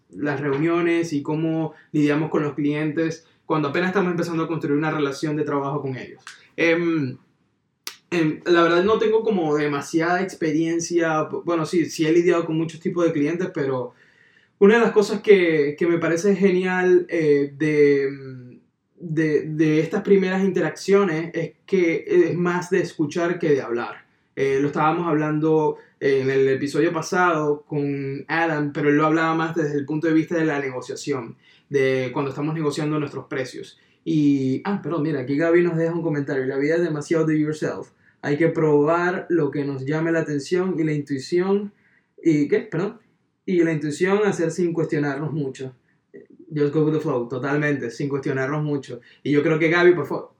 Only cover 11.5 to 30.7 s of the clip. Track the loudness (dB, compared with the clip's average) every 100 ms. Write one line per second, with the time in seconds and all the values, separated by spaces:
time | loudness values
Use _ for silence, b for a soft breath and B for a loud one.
11.5 | -2 0 0 0 0 2 4 4 2 0
12.5 | -2 -4 -6 -4 0 0 0 -2 -2 -4
13.5 | -4 -4 -4 -6 b b b b b b
14.5 | 4 6 6 4 2 0 2 4 6 6
15.5 | 2 0 0 0 0 0 0 2 2 4
16.5 | 2 0 0 4 4 2 0 2 2 0
17.5 | -2 0 4 4 4 0 -6 -14 -16 -18
18.5 | -20 _ _ _ -16 -6 -2 0 0 0
19.5 | 0 2 2 0 -2 2 4 4 0 0
20.5 | 0 -2 -4 2 2 2 -2 -4 -6 -8
21.5 | -10 -2 0 2 0 2 4 4 2 0
22.5 | -2 0 -2 0 -2 -4 -2 -2 0 0
23.5 | 0 0 -4 -6 -12 _ _ _ -4 0
24.5 | 0 0 0 0 0 0 0 0 0 2
25.5 | 2 2 B B -4 0 2 2 2 2
26.5 | 2 -2 0 0 0 -2 0 2 2 0
27.5 | -2 -4 -4 -2 -4 -6 -8 -4 -2 0
28.5 | -2 -4 -2 2 4 4 2 0 0 -2
29.5 | -2 -2 -2 -4 -2 2 2 2 0 0
30.5 | -2 -4